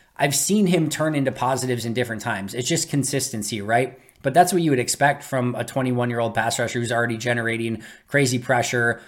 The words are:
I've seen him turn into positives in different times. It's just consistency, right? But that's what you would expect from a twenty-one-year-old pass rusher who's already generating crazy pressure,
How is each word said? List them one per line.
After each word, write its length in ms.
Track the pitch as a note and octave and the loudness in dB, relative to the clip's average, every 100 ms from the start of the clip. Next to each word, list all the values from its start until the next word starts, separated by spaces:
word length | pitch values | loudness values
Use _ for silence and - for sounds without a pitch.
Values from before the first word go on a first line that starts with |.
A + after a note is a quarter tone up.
| _ - | _ -2
I've 180 | D3+ | 0
seen 320 | C#3+ - G#3 F#3+ | 0 2 4 4
him 220 | F3 D#3 | 4 2
turn 260 | - D#3 | 0 0
into 180 | D3+ C3+ | 0 0
positives 520 | B2+ B2+ C3 B2+ A#2+ | 0 0 0 0 -2
in 80 | A2+ | -2
different 300 | A2+ A#2 G#2+ | -2 -2 -4
times. 320 | A#2+ G#2 G2 | -4 -4 -4
It's 140 | A#2 A#2+ | -6 -2
just 200 | - - | -2 0
consistency, 720 | C#3+ C3 C#3 - A2 G#2 A2 | -2 0 -2 -4 -6 -6 -6
right? 380 | G2+ A#2 C3 - _ _ | 0 0 0 -6 _ _
But 120 | C#3 | 2
that's 180 | D3 F3+ | 4 4
what 100 | F#3 | 4
you 80 | E3 | 2
would 100 | C3 | 2
expect 420 | A#2+ - C#3+ C#3+ | 0 2 2 0
from 320 | - C3+ B2 | -4 -2 -2
a 100 | A#2+ | -2
twenty-one-year-old 680 | A#2+ C#3 B2+ B2 A#2+ A#2 A#2 | -4 -2 0 0 0 0 0
pass 240 | A2 A2+ A2+ | 0 -2 0
rusher 220 | A#2 A#2+ | -2 -2
who's 120 | A#2 | -2
already 240 | A#2 A#2 A2+ | 0 0 -2
generating 640 | A#2+ A#2+ A2+ A2+ A2+ A2 - - _ | -2 0 0 -2 -4 -4 -8 -20 _
crazy 300 | C#3+ C3+ B2 | 2 2 0
pressure, 640 | - B2 A#2 B2 A#2 A2+ | 2 0 2 0 0 0